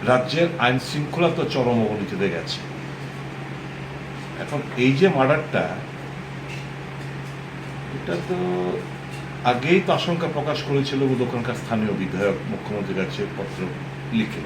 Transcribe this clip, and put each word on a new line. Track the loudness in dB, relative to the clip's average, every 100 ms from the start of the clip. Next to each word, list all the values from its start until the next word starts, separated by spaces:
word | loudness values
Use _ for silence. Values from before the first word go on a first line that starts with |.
| 6
রাজ্যের | 4 4 2 2 4
আইন | 2 2
শৃঙ্খলা | 0 -4 -2 2 2 2
তো |
চরম | 0 2 4 4
অবনতিতে | 4 0 -2 0 0
গেছে। | 0 -4 -6 -6 -8 -8 -8 -8 -8 -10 -8 -8 -8 -8 -10 -10 -10 -10 -10 -10 -8
এখন | -4 -4 -4 4
এই | 4
যে | 8 6
মার্ডারটা, | 6 6 4 2 0 0 -2 -8 -10 -10 -8 -8 -8 -8 -8 -8 -10 -10 -8 -8 -8 -8 -8 -10 -10 -8 -8 -6
এটা | -6 -4 -4 -2
তো | -2 0 0 0 -2 -6 -10 -10 -8 -8 -2
আগেই | 2 2 6 4
তো | 6
আশঙ্কা | 2 2 0 0
প্রকাশ | 0 0 -2
করেছিল | 2 2 2 2
ওখানকার | 4 4 2 0 -2 -2
স্থানীয় | 0 2 2
বিধায়ক | 2 0 2 2 2 -2
মুখ্যমন্ত্রীর | -4 -4 -4 -2 0 -2
কাছে | -2 -4 -4
পত্র | -6 -4 -4 -4 -8 -8 0
লিখে। | 0 0 -2